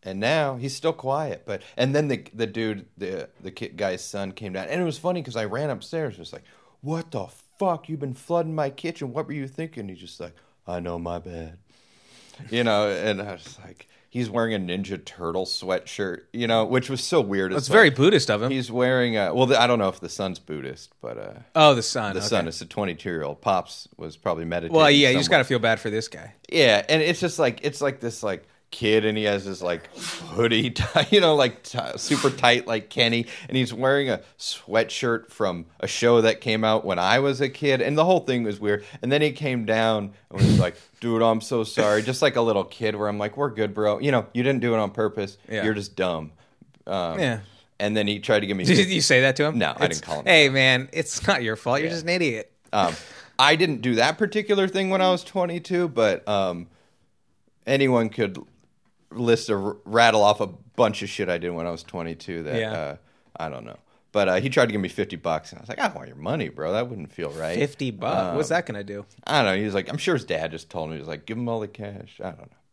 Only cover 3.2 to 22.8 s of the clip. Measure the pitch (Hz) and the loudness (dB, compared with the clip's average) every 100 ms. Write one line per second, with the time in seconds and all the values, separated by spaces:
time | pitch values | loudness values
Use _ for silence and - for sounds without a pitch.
3.2 | 64 _ 95 92 - 87 101 92 - 101 | -10 _ -16 -12 -12 -4 -4 -4 -8 -8
4.2 | 98 92 107 92 90 160 175 143 175 180 | -8 -8 -10 -8 -6 -4 -4 -4 -4 -4
5.2 | 135 117 107 117 151 113 - 165 151 95 | -6 -6 -4 -4 -4 -6 -8 -8 -8 -10
6.2 | 80 - _ _ _ _ 139 165 165 123 | -18 -18 _ _ _ _ -8 -8 -6 -8
7.2 | 92 - _ _ 190 165 - 156 139 123 | -8 -14 _ _ -2 -2 -6 -8 -8 -10
8.2 | - 170 160 156 143 139 165 160 135 123 | -4 -2 -2 -2 -4 -4 -10 -8 -8 -8
9.2 | 151 147 135 131 160 127 101 90 85 - | -8 -8 -10 -10 -12 -10 -12 -14 -18 -16
10.2 | 87 _ _ _ - 87 87 85 87 87 | -16 _ _ _ -10 -8 -6 -6 -6 -8
11.2 | 87 85 80 85 _ _ _ _ _ - | -10 -12 -14 -16 _ _ _ _ _ -20
12.2 | - - - 117 117 104 104 92 104 98 | -20 -20 -6 0 2 2 2 0 -2 -2
13.2 | 104 90 - - 95 90 - _ _ 123 | -6 -12 -18 -20 -20 -20 -20 _ _ -6
14.2 | 117 113 117 107 92 92 95 95 - - | -4 -2 -2 -2 -4 -6 -6 -8 -12 -10
15.2 | 85 90 92 - 90 90 - - 98 85 | -6 -4 -4 -6 -4 -4 -4 -6 -6 -6
16.2 | - 117 117 113 110 127 127 131 - 170 | -12 -6 0 2 2 0 0 -6 0 0
17.2 | 104 98 95 117 131 208 190 131 151 208 | 2 0 0 -2 4 8 8 6 4 4
18.2 | - 104 120 135 113 120 127 127 120 110 | 2 0 0 -2 -4 0 2 2 2 0
19.2 | 95 98 127 127 123 120 98 - 85 - | 0 2 4 6 6 4 2 -2 -12 -6
20.2 | 95 90 - 76 67 - - _ 58 57 | -6 -6 -10 -10 -10 -12 -18 _ -14 -12
21.2 | 50 80 - 160 151 127 110 127 104 92 | -14 -16 -4 6 8 6 0 -4 -4 -4
22.2 | 104 110 82 80 85 - | 0 0 0 -6 -10 -6